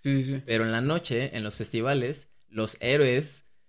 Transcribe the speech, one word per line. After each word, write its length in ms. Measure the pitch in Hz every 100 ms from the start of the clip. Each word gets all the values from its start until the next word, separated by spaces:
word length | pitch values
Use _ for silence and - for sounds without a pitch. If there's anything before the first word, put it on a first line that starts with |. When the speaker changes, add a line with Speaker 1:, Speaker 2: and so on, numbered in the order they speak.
Speaker 1:
Sí, 220 | 139 139
sí, 120 | 131 135
sí. 60 | 135
Speaker 2:
Pero 160 | 113
en 60 | 113
la 100 | 113
noche, 560 | 135 165 170 120 135 -
en 60 |
los 140 | 107 -
festivales, 720 | 107 113 123 143 123 143 - - -
los 280 | 110 110 -
héroes 680 | 120 147 135 123 156 - - -